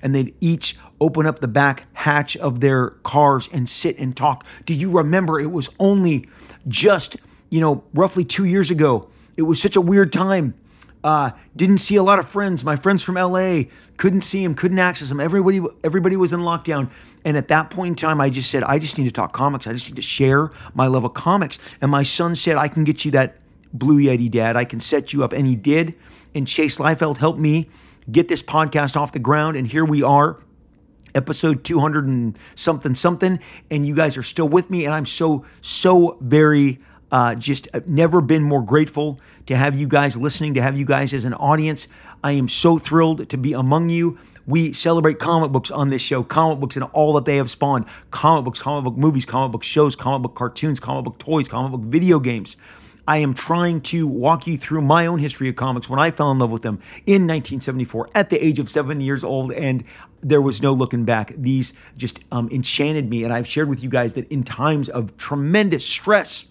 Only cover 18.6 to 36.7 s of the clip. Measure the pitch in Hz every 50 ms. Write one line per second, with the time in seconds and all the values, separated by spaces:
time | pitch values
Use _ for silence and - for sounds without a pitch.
18.6 | 120 - 139 151 156 147 - - 135 120 - - 98 - - - 131 143 143 127
19.6 | - 107 113 123 - - - - - - - - 139 135 135 139 156 160 - -
20.6 | - - - - 131 131 127 127 113 120 - - - 165 185 202 180 139 - -
21.6 | - - - _ - 139 143 143 143 135 - - 175 170 170 151 - 170 156 143
22.6 | 143 147 - 160 156 151 151 - - 151 139 135 131 123 - _ _ _ _ _
23.6 | _ _ - 113 113 139 151 143 143 135 127 120 120 117 110 117 110 113 117 120
24.6 | 120 120 - 117 - - - 143 139 - - 143 135 120 - 139 139 131 127 110
25.6 | 95 143 147 160 170 165 165 _ _ - - - - _ _ 156 135 123 - -
26.6 | 156 147 139 - 139 151 160 151 170 151 147 123 147 160 156 - 156 151 151 165
27.6 | 160 - _ - - - - _ _ - 113 156 170 175 175 151 - - - 156
28.6 | 156 147 - 151 147 139 - 151 147 - - 135 120 123 147 151 151 156 160 139
29.6 | 131 113 120 156 160 156 151 143 135 - 143 143 147 156 160 - _ _ _ _
30.6 | _ _ _ _ _ _ _ _ _ - _ 139 131 135 156 - - 160 143 131
31.6 | - - 170 156 139 151 147 151 143 135 131 127 120 113 107 - - - - -
32.6 | - 165 160 135 - 147 131 127 - 175 180 160 190 185 185 170 - - - -
33.6 | _ _ 160 147 147 143 147 143 160 151 131 135 120 - - - 165 147 147 180
34.6 | 175 - 185 175 156 143 151 156 143 - - - 165 160 151 131 - - - _
35.6 | - - - - - 185 185 180 175 165 - - 131 120 139 151 156 151 151 147
36.6 | 143 139